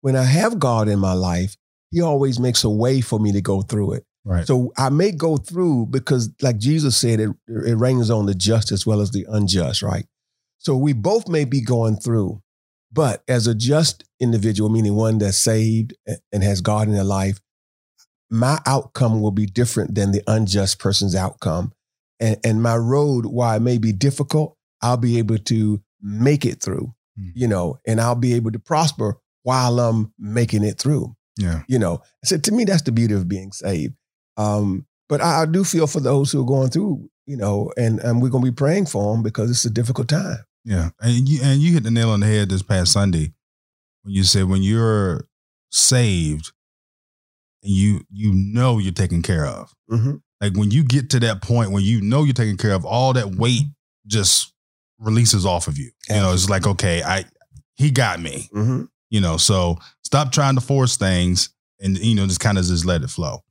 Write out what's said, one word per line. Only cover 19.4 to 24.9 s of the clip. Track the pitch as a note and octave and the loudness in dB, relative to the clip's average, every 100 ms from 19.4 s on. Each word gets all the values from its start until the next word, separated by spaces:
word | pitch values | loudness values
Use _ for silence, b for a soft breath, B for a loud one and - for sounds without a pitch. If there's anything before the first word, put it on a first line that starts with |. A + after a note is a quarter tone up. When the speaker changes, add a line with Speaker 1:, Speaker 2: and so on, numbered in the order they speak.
| G#2 | -2
Speaker 1:
different | G#2 A#2+ - G2 | 0 -2 0 -2
than | G#2+ G2 | -2 0
the | G2+ - | 0 0
unjust | G#2+ G#2 G2 G2 - | 0 2 0 -2 -2
person's | - G2 G2 F#2 | -2 0 0 -2
outcome. | F#2+ - - E2 A2+ - _ _ _ _ | -4 -4 -4 -4 -6 -10 _ _ _ _
And, | A2+ G#2+ | -2 0
and | A#2 A2 | 0 2
my | A#2 A2+ | 2 2
road, | A#2 C#3 D3 B2+ A2+ | 2 2 2 0 -2
while | A#2+ A#2+ G#2+ | -2 0 2
it | |
may | A#2 B2 | 0 2
be | A2 | 0
difficult, | G2 C#3 C#3 C3 D3+ D3+ _ _ _ | 2 0 0 -2 -2 -2 _ _ _
I'll | A#2 | -2